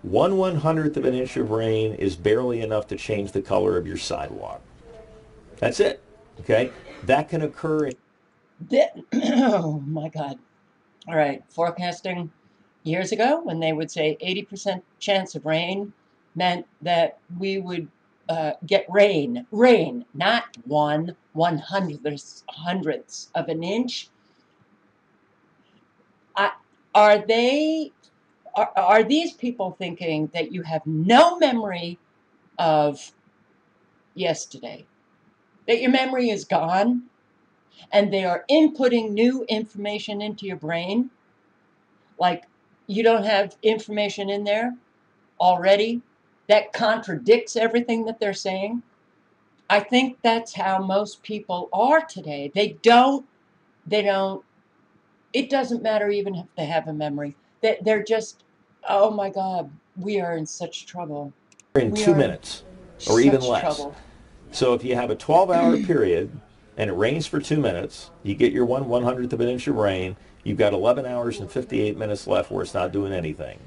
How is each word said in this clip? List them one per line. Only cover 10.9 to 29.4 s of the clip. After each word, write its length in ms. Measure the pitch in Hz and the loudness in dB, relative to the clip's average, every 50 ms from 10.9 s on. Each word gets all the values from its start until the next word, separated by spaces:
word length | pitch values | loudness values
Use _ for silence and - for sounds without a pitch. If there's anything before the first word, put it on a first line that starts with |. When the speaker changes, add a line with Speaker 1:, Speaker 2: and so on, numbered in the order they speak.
| _ _ - | _ _ -12
Speaker 2:
All 80 | - 170 | -4 0
right. 280 | 156 147 143 135 131 - _ | 0 0 0 -2 -6 -12 _
Forecasting 840 | _ - 170 170 170 180 180 175 165 - - 190 180 175 170 160 _ _ _ _ _ _ _ _ _ _ _ | _ -2 -2 -2 -2 -4 -6 -6 -6 -6 -8 -8 -6 -6 -8 -10 _ _ _ _ _ _ _ _ _ _ _
years 280 | 156 165 180 185 185 | -4 -2 -2 -2 -4
ago, 300 | 226 196 226 262 294 339 | 0 0 2 2 2 0
when 180 | 339 202 160 165 | -2 -6 -6 -2
they 140 | 165 160 160 | -2 -2 -2
would 160 | 151 160 151 | -2 -6 -6
say 260 | - 175 151 156 151 - | -4 -2 -2 -2 -2 -2
eighty 220 | - 185 190 196 196 | -6 -6 -6 -6 -8
percent 420 | _ 196 190 - 202 185 185 - _ _ _ | _ -16 -8 -6 -6 -6 -6 -10 _ _ _
chance 340 | - - 196 190 185 185 - | -2 0 0 0 -2 -4 -12
of 120 | 151 143 | -8 -4
rain, 460 | 156 156 160 175 175 190 202 208 208 - _ _ _ _ _ _ _ _ | -2 -2 -2 -2 -2 -4 -6 -8 -10 -14 _ _ _ _ _ _ _ _
meant 320 | 165 180 180 175 175 - _ _ _ 151 | -2 0 0 0 -2 -8 _ _ _ -4
that 340 | 175 175 170 165 151 - _ _ _ 175 175 | 0 2 2 2 0 -2 _ _ _ -10 -6
we 180 | 190 196 196 | -6 -4 -4
would, 300 | 196 185 180 180 175 160 143 _ _ _ _ _ _ _ - | -4 -6 -6 -8 -8 -8 -10 _ _ _ _ _ _ _ -6
uh, 240 | - 165 156 151 - - - | -4 -2 -2 -4 -6 -8 -4
get 200 | 156 196 196 - - | 0 0 0 0 2
rain. 580 | 180 208 202 208 190 156 143 240 120 - - _ | 4 4 6 6 4 0 0 -2 -4 -8 -8 _
Rain, 540 | 214 208 240 254 233 202 160 147 123 120 123 _ - | 2 4 6 6 6 6 4 0 -4 -8 -12 _ -6
not 300 | 147 170 202 233 233 233 - - - - | -2 0 2 2 0 -2 -6 -18 -18 -8
one 500 | 127 147 151 151 147 151 156 165 175 170 _ _ _ _ | -2 0 0 2 2 0 -2 -2 -6 -10 _ _ _ _
one-hundredths, 1120 | 156 165 175 165 143 143 - 185 196 190 160 147 - - 151 147 139 - - - - _ | 0 0 0 0 -2 -6 -4 -4 -4 -4 -4 -6 -6 -6 -6 -6 -6 -12 -18 -20 -20 _
hundredths 840 | - - 151 160 175 185 190 156 156 135 123 - _ - - - _ _ | -20 -18 -10 -6 -4 -4 -2 -2 -4 -6 -6 -10 _ -18 -18 -18 _ _
of 160 | 170 160 165 | -6 -4 -4
an 140 | 160 160 165 | -6 -6 -4
inch. 460 | 175 202 226 254 240 - - - _ _ _ _ _ _ _ _ _ _ _ _ _ _ _ _ _ _ _ _ _ _ _ _ _ _ _ _ _ _ _ _ _ _ _ _ _ _ _ _ _ _ _ _ _ _ | -4 -4 -4 -4 -4 -6 -12 -14 _ _ _ _ _ _ _ _ _ _ _ _ _ _ _ _ _ _ _ _ _ _ _ _ _ _ _ _ _ _ _ _ _ _ _ _ _ _ _ _ _ _ _ _ _ _
I, 160 | 196 202 - - - _ _ _ _ _ _ - | -2 -2 -2 -2 -8 _ _ _ _ _ _ 6
are 240 | 214 208 214 208 208 | 8 10 10 8 6
they, 720 | 208 208 226 233 240 254 269 294 311 311 320 320 302 277 _ _ _ _ _ _ _ _ _ _ _ - - | 6 2 2 4 4 2 2 2 2 0 0 -2 -4 -8 _ _ _ _ _ _ _ _ _ _ _ -6 -2
are, 160 | 214 220 - - | -2 -2 0 0
are 280 | 196 185 180 208 220 220 | 2 4 6 6 6 6
these 300 | 220 285 311 339 294 - | 4 2 0 0 -2 -6
people 420 | _ | _